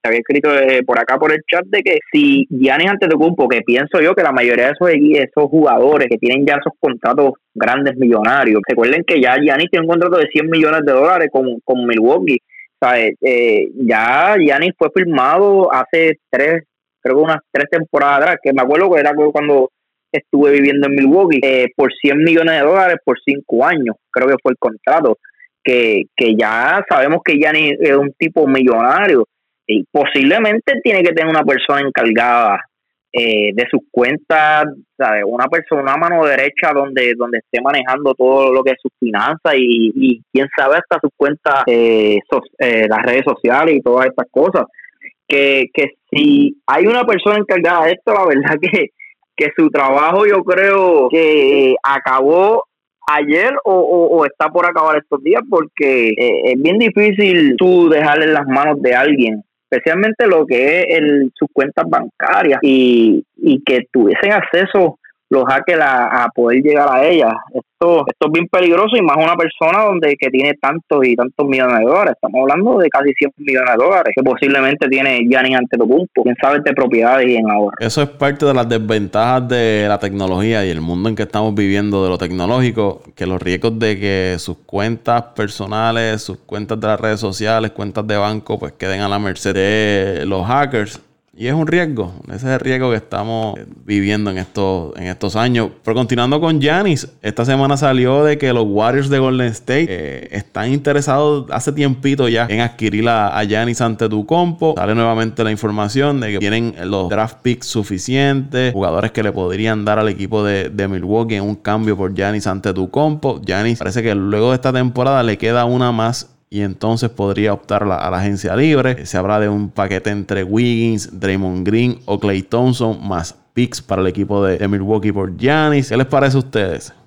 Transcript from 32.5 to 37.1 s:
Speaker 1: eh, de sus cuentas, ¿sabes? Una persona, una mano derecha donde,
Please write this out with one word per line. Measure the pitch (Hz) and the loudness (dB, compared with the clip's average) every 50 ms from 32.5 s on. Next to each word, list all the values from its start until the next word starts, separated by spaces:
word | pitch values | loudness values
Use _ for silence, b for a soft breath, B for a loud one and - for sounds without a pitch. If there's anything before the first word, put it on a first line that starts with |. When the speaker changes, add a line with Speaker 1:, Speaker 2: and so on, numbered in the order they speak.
| 98 95 - _ _ _ _ _ _ _ _ _ - | 0 -2 -4 _ _ _ _ _ _ _ _ _ -6
Speaker 1:
eh, | 127 117 113 110 107 104 104 98 | -4 -2 0 0 0 0 0 0
de | 107 123 120 | -2 -4 -2
sus | - 123 - _ | -2 -4 -4 _
cuentas, | _ 120 123 123 143 151 _ _ 165 156 151 151 151 151 151 151 139 139 - _ _ _ | _ 0 0 0 0 -6 _ _ 0 2 2 2 2 2 0 -2 -4 -12 -20 _ _ _
¿sabes? | 135 117 107 104 101 | -2 -2 0 0 -2
Una | 98 117 123 127 | -4 -2 -2 -2
persona, | 139 165 170 156 - 165 147 139 | 0 -2 -2 -2 -2 -2 -2 0
una | 135 135 | -2 -2
mano | 147 165 170 175 170 160 | 0 0 0 2 2 2
derecha | 151 139 131 135 147 143 - - 160 147 | 2 2 2 0 -2 -2 -2 -2 0 0
donde, | 143 139 139 135 131 123 120 | 0 -2 -2 -2 0 0 0